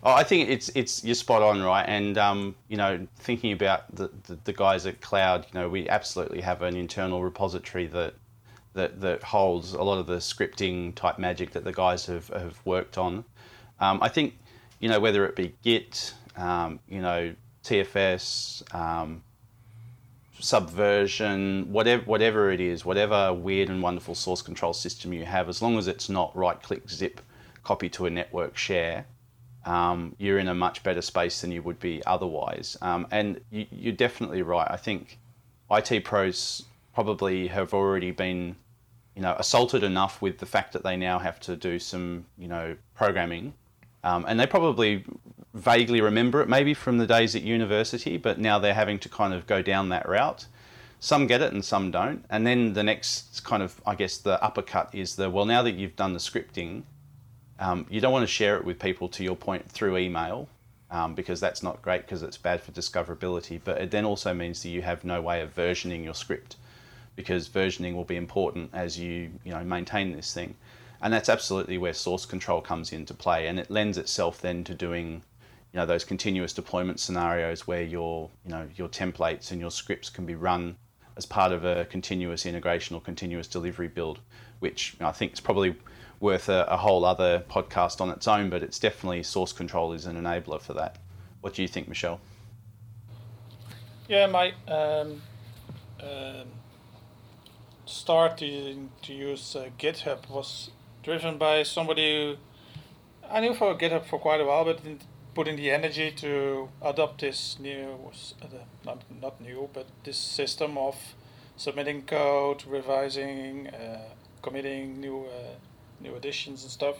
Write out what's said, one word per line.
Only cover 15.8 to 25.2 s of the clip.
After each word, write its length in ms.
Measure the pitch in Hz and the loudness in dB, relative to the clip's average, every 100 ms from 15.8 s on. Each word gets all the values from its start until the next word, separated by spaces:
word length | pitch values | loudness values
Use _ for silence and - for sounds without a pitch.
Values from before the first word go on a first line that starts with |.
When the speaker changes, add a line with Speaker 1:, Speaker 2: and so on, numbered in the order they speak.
| - - - - - - | 2 -10 -10 -12 -18 -6
Speaker 1:
um, 440 | 87 87 82 80 _ | -2 0 -2 -6 _
you 120 | 95 | -4
know, 320 | 90 87 85 85 - _ | 0 0 -2 -6 -18 _
T 160 | - 104 | 2 2
F 160 | 95 | 4
S, 680 | 101 98 92 - - - - - | 4 4 2 -2 -6 -6 -10 -10
um, 500 | 87 82 82 80 82 - _ - _ - - - - - - - - | -6 -2 -2 -4 -8 -16 _ -20 _ -20 -20 -20 -20 -20 -20 -20 -8
Subversion, 1300 | - 120 85 85 104 101 101 - 107 98 98 98 92 | 2 2 2 2 4 6 4 2 0 0 0 0 0
whatever, 320 | 101 110 120 | 2 6 4
whatever 480 | 110 110 110 107 101 | 4 4 4 6 4
it 100 | 92 | 4
is, 240 | 90 85 | 0 -2
whatever 480 | 90 95 104 104 95 | 0 2 4 4 4
weird 360 | 87 90 95 92 | 2 0 2 2
and 120 | 92 | 2
wonderful 360 | 90 87 - 85 | 0 -2 -6 -6
source 260 | - 90 | -2 -4
control 300 | - 90 85 | -4 -4 -2
system 400 | 85 90 - 87 | -2 -6 -8 -8
you 120 | 87 | -6